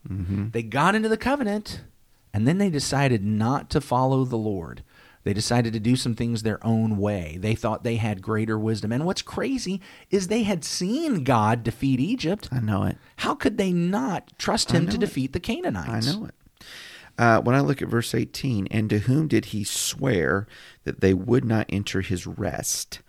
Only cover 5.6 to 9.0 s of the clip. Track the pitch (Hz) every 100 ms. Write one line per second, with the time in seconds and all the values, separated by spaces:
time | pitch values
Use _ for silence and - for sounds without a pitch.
5.6 | 113 110 110 127 127 110 117 117 110 101
6.6 | 110 113 110 104 104 101 82 85 107 113
7.6 | 113 110 123 117 110 98 95 107 110 110
8.6 | 110 107 107 120